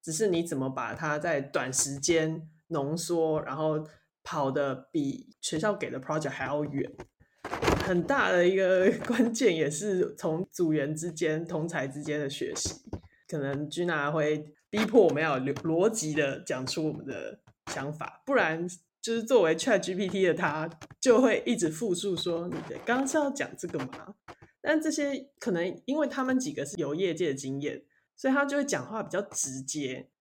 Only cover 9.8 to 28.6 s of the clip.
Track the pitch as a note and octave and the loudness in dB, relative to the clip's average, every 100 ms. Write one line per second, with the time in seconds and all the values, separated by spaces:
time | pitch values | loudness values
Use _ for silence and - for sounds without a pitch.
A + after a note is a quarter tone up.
9.8 | G#3 F#3 F3 - F3 D#3+ F#3 - E3+ D#3 | -2 0 0 0 -2 -2 -4 0 2 2
10.8 | C#3 D#3 E3+ D#3+ D#3+ D#3 E3+ F3 E3 D#3+ | 0 -2 -6 -2 0 0 -2 -4 -2 -4
11.8 | C3+ C#3 D3+ D3 C#3 C#3 - - - - | -4 -6 -4 -2 -4 -4 -6 -4 -6 -8
12.8 | - - - _ - D#3 C#3 C#3 D3+ F3 | -12 -14 -14 _ -8 -4 -2 -2 -4 -2
13.8 | F3 D#3 C#3+ D#3 D3+ D3+ D3+ - _ G#3 | 0 0 0 2 2 0 -4 -20 _ -2
14.8 | A3 A#3+ E3+ C#3+ D#3+ C3 C3 C3 E3 E3 | 6 8 8 4 0 0 -2 -2 0 2
15.8 | G#3+ A3 D#3 D3+ C#3 C3+ - C3 C3 - | 2 2 -2 0 0 -2 -6 -6 -4 -2
16.8 | D#3 D#3 - G#2 A#1+ - - _ - - | -2 -4 -8 -10 -10 -12 -20 _ -10 -6
17.8 | C#3 D#3 - - - C4+ E3+ D#3+ F3 - | -6 -8 -10 -10 0 2 4 0 -4 -8
18.8 | _ _ - A3+ A3+ B3+ E3 E3 - G3+ | _ _ -4 -2 6 6 6 4 4 2
19.8 | - F#3 F#3+ G3 F#3 D#3 F3 D3+ E3 - | 2 -2 -2 2 2 4 0 0 -6 -8
20.8 | - - C4 A#3 B3+ G#3 - G#3 D#3+ D#3 | -20 -4 4 6 6 4 0 0 0 0
21.8 | A#3 F3 G3+ F3 F3+ E3+ F3 E3 D#3 - | -2 -2 -2 -2 -2 -4 -4 -8 -10 -8
22.8 | - B3 C4+ D#4 C#4 C#4 - - F3 E3 | 0 0 2 2 0 -2 -6 -6 -6 -6
23.8 | C3 - - - - - - _ - D#4 | -6 -10 -16 -18 -20 -20 -20 _ 0 2
24.8 | D#4 D4+ C#4+ C4+ - _ - F3 F3+ - | 2 -2 -2 -4 -10 _ -2 0 -2 -4
25.8 | - D4 C#4+ - C4 B3+ D#3 - C#3 D#3 | -4 0 0 0 0 0 0 -6 -6 -4
26.8 | C#3 D#3 F#3+ D#3+ E3+ C3+ C3+ C#3 C#3+ - | -4 0 0 0 -2 -2 -4 -4 -4 -8
27.8 | _ _ _ _ C4+ C#4 C#4+ C#4+ | _ _ _ _ 2 2 2 0